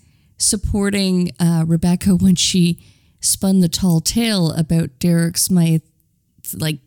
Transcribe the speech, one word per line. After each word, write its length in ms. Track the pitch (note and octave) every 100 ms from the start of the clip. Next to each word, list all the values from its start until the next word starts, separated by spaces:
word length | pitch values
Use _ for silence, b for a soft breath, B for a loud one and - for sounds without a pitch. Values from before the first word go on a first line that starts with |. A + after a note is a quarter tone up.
| b b b b
supporting, 920 | - G#3+ - G#3 G3+ G3+ F#3+ F#3 F3 -
uh, 260 | E3+ E3 D#3+
Rebecca 500 | E3 F3+ F3+ G3+ F3+
when 180 | F#3+
she 440 | F3 - F#3+ F3 E3 b b b b
spun 400 | - - F#3+ F#3+
the 80 | E3+
tall 320 | - F#3+ E3
tale 500 | - A#3 A#3 G3+ D#3+
about 460 | - D#3+ E3 E3 -
Derek 380 | F3 E3+ E3 -
Smythe, 460 | - F#3 E3 D#3+ - _ _ _ _ _ -
like, 240 | - D#3 D3